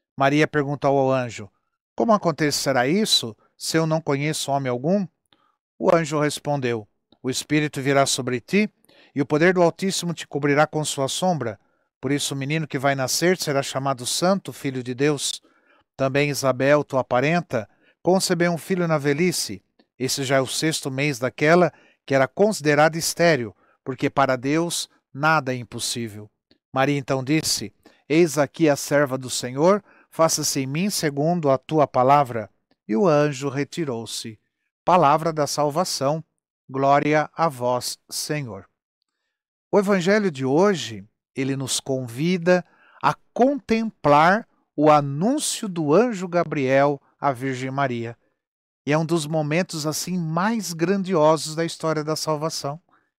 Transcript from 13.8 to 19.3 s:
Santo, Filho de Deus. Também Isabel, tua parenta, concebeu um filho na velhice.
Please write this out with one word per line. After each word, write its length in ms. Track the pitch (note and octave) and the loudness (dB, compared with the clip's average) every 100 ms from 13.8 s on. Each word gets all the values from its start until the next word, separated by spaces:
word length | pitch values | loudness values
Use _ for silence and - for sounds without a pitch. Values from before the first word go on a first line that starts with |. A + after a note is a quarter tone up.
| C#3 B2+ B2 | -2 -4 -4
Santo, 480 | - F3 G3 - | -2 0 0 -4
Filho 280 | B2+ C#3+ B2+ | -10 -8 -6
de 120 | B2 | -6
Deus. 480 | B2 D3 C#3+ - - _ _ _ _ _ | -2 0 0 -4 -8 _ _ _ _ _
Também 360 | - C3+ C3+ D3 | -4 0 2 0
Isabel, 520 | C3+ C3+ B2 C3+ D3 | 0 0 2 4 4
tua 220 | C#3+ C3 | 2 -2
parenta, 640 | B2 B2 C#3 F3 - B2 G#2 _ _ _ | 0 0 2 0 -2 -4 -6 _ _ _
concebeu 480 | - F#3+ - F3 F3 | 0 2 2 0 0
um 60 | E3+ | -2
filho 320 | - F#3 E3+ | -4 -2 0
na 80 | D#3 | 0
velhice. 640 | C#3+ C#3+ F3+ | 0 0 0